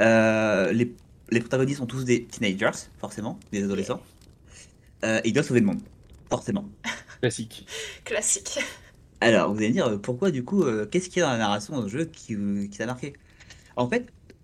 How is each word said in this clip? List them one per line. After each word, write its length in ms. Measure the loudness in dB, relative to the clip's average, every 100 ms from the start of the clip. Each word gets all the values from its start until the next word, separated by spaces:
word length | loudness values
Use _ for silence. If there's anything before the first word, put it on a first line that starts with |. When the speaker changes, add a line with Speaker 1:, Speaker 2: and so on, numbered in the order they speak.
Speaker 1:
Euh, 680 | 6 6 6 4 4 4 4
les, 240 | 2 0 -4 -20 -14 0
les 100 | 0
protagonistes 360 | 2 0 0 -2
sont 80 | -6
tous 180 | -4
des 200 | 2 0
teenagers, 640 | 0 -4 -2 0 0 -2 -10 -12
forcément, 400 | -10 -8 -8 -10 -8
des 120 | -4
adolescents. 380 | -2 -2 -4 -6 -10 -20 -20 -20 -20 -20 -20 -20 -20 -6
Euh, 180 | -2 0
ils 100 | 2
doivent 120 | 0 4
sauver 140 | 4
le 80 | 4
monde, 140 | 0 -6 -20 -20 -14 -4
forcément. 360 | -4 -2 -4 -4 -12 -10 -10 -12 -4
Speaker 2:
Classique. 460 | -4 -2 -10 -12 -14 -12 -12
Speaker 3:
<laughs> 200 | -12 -8
Classique. 520 | -4 -2 -2 -4 -6 -8 -10 -20 -20 -16 0
Speaker 1:
Alors, 320 | 4 6 4
vous 60 | 2
allez 80 | 0
me 60 |
dire, 140 | 2 2
euh, 100 | 0
pourquoi, 340 | -4 -2 0
du 120 | 0
coup, 200 | 0 0
euh, 240 | 2 0 -2
qu'est-ce 220 | -2 -2
qu'il 100 | 0
y 40 |
a 40 | 0
dans 60 |
la 40 | 2
narration 380 | 2 0 -2 -6
dans 80 |
le 60 | -4
jeu 160 | -4 -6
qui, 280 | -8 -8
euh, 320 | -4 -2 -2 -4
qui 140 | -6
t'a 80 | -6
marqué ? 260 | -6 -10 -14 _ -20 -20 -20 -10 -4
En 120 | 0
fait, 200 | 0 -4 -18 -20 -20